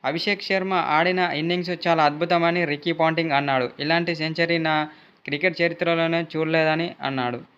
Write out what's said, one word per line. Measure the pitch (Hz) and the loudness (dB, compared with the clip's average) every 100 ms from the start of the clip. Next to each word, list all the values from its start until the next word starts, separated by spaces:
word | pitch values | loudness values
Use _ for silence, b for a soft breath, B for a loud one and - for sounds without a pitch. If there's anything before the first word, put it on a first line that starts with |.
అభిషేక్ | 131 165 208 196 | -2 -2 -2 -2
శర్మ | - 190 190 | -2 -2 0
ఆడిన | 185 - 151 175 185 | 0 2 2 2 2
ఇన్నింగ్స్ | 175 143 165 180 175 170 175 | 0 0 -2 -2 -2 -4 0
చాలా | 165 | 4
అద్భుతమని | 147 147 170 175 170 175 | 4 2 0 2 2 2
రికీ | 165 143 170 | 0 -2 -2
పాంటింగ్ | 160 160 160 165 | 0 2 2 2
అన్నాడు. | 139 143 131 123 - | 0 2 0 0 -4
ఇలాంటి | 143 165 170 | 0 0 0
సెంచరీ | 160 156 160 165 170 | -4 -4 -2 0 0
నా | 160 156 151 B B B | 2 0 -2 B B B
క్రికెట్ | - 143 185 165 | -8 -2 -2 0
చరిత్రలోనే | 170 170 170 165 165 165 165 156 | -2 0 0 0 0 0 -2 -4
చూడలేదని | 160 160 156 156 170 - | 0 2 2 0 -4 -6
అన్నాడు. | 135 135 123 120 117 | -6 -2 -4 -6 -12